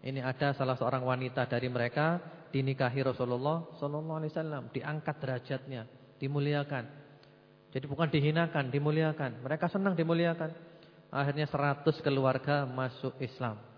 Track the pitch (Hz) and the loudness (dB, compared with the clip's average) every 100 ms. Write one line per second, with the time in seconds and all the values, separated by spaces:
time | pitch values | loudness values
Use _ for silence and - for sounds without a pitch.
0 | - 135 131 131 143 139 131 127 120 135 | -4 -2 -2 2 2 2 2 2 2 2
1 | 127 127 127 127 123 120 123 123 117 143 | 2 0 0 0 0 0 0 0 0 2
2 | 156 175 - - - 135 135 131 123 131 | 2 2 -4 -18 -4 0 0 2 0 2
3 | 135 123 123 123 139 165 165 - 143 147 | 0 0 0 0 0 -2 -4 -6 -4 -4
4 | 160 160 156 160 160 147 120 - 147 151 | -4 -4 -4 -4 -4 -6 -6 -8 -4 -4
5 | 156 147 135 127 - 135 - 127 110 - | -4 -6 -4 -4 -4 -6 -6 -10 -10 -18
6 | - - 139 143 143 147 143 139 113 - | -20 -8 -2 0 2 0 0 -4 -6 -12
7 | - - - - - - - 131 139 139 | -20 -20 -20 -20 -20 -20 -8 -8 -6 0
8 | 165 151 147 156 165 165 131 143 147 156 | 2 4 4 4 4 2 2 2 2 4
9 | 156 156 135 113 131 156 175 196 196 170 | 2 0 -4 -4 -4 -2 0 2 0 2
10 | 165 165 170 165 156 - - - - - | 2 4 2 0 -4 -8 -18 -20 -20 -20
11 | - 131 143 143 151 147 143 143 - 147 | -8 0 0 0 0 2 2 4 2 2
12 | 147 139 131 131 143 147 139 127 131 - | 2 4 4 2 2 2 2 -2 -4 -2
13 | 131 - 123 - 123 107 - | -8 -6 -8 -4 -4 -4 -12